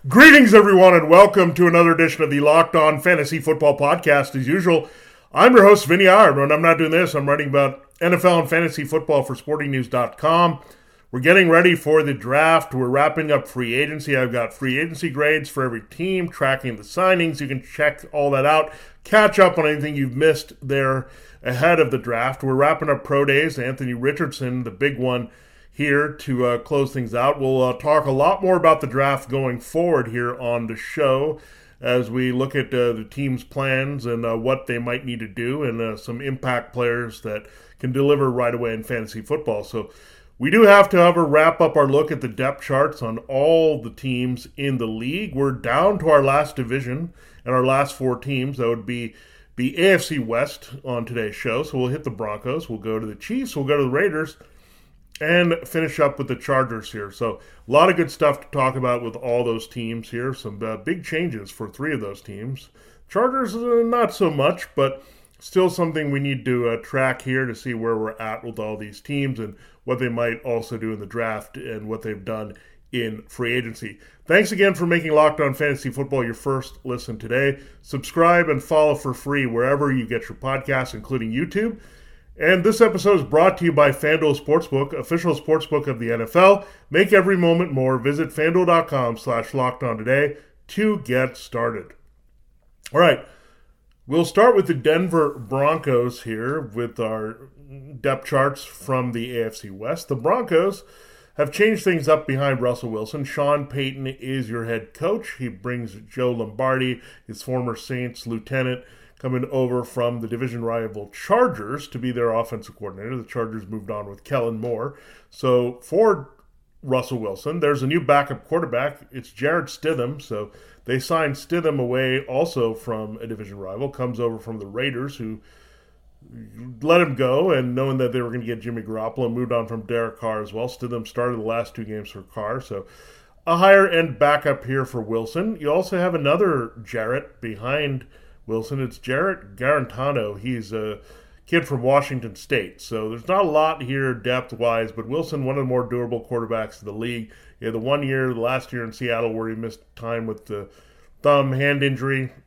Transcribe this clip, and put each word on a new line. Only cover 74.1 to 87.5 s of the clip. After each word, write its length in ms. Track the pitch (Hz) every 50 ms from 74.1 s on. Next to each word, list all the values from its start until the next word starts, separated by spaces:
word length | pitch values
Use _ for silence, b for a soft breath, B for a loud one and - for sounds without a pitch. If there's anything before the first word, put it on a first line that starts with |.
| b b b
Thanks 280 | - - 202 214 208 214
again 200 | 180 196 196 185
for 120 | 139 175
making 260 | 170 175 170 160 160
Locked 300 | 151 151 156 151 151 -
On 120 | 147 139 135
Fantasy 360 | - 151 147 139 135 - 131
Football 340 | 110 139 139 - 139 131 120
your 100 | 117 110
first 460 | - - 143 139 131 127 - - - _
listen 320 | 127 123 120 - - 113
today. 420 | 110 117 110 117 131 139 139 139 139 B B B B
Subscribe 640 | B - - 135 - - - 165 165 170 175 175 170
and 160 | 156 147 131 -
follow 320 | - 165 156 151 151 139
for 180 | 139 - 139 123
free 320 | - - 139 143 143 135
wherever 460 | 123 113 117 123 131 143 139 139 139
you 160 | 131 127 113
get 220 | 104 120 113 - -
your 80 | 117
podcasts, 560 | - - 131 135 135 131 - 135 131 127 - -
including 400 | 107 107 - 135 123 113 113 113
YouTube. 440 | 131 175 170 - 196 220 233 220 b b b b b b b b b b b b -
And 220 | 156 160 185 180 175
this 160 | 220 214 226
episode 400 | 233 - 226 185 180 202 202 170
is 60 | 131
brought 320 | 101 143 156 175 190 -
to 80 | - 175
you 80 | 170 151
by 180 | 147 147 139
FanDuel 480 | 135 - - 151 156 156 160 151 139 139
Sportsbook, 580 | - - 151 165 165 - 139 135 139 143 160
official 400 | 147 - - 165 165 170 170 147
sportsbook 500 | 147 - - 156 156 156 - 151 147 147
of 120 | 147 127 113
the 100 | 120 113 117
N 80 | 113
F 160 | 113 110 -
L. 280 | 170 185 196 202 196 B B B B B B
Make 220 | 135 170 208 -
every 240 | 208 196 175 190 196
moment 380 | 180 175 170